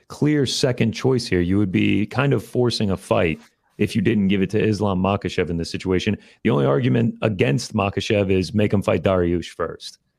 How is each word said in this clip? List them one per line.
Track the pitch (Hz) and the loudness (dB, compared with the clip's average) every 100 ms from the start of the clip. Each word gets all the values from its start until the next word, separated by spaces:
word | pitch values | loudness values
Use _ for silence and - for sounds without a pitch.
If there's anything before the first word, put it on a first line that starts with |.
| - | -14
clear | - 147 151 127 | -2 0 2 0
second | - 135 123 117 | 0 -2 0 -2
choice | - 127 131 - | 0 -2 -2 0
here. | 90 | 0
You | 87 98 | 2 2
would | 101 | 2
be | 104 104 101 107 | 2 2 0 -2
kind | - 143 | -2 0
of | 120 - | 0 -2
forcing | 123 120 - 104 | -2 -2 0 -2
a | 92 | -2
fight | - 110 90 76 - _ _ - | 0 0 0 -2 -10 _ _ -4
if | 104 113 | -2 0
you | |
didn't | 92 107 95 | 0 2 2
give | 98 | 2
it | 95 | 0
to | 107 | 0
Islam | 107 101 101 92 | 0 0 0 0
Makhachev | 95 101 90 - 87 | 0 0 -2 -4 -2
in | 82 | -2
this | 82 | -6
situation. | - 92 92 110 98 - _ | -6 -2 0 0 -4 -6 _
The | 110 | 0
only | 139 135 | 2 2
argument | 139 127 123 117 - | 2 2 2 0 0
against | 113 98 123 139 - | -2 0 0 0 -2
Makhachev | 107 98 98 - 104 98 | -2 -2 -2 0 0 2
is | 95 87 | 2 0
make | 107 104 | 0 2
him | 101 | 2
fight | 95 95 | 2 0
Dariush | 87 95 87 87 82 | 2 2 2 0 -4
first. | - 82 - - - _ | -8 -8 -8 -16 -20 _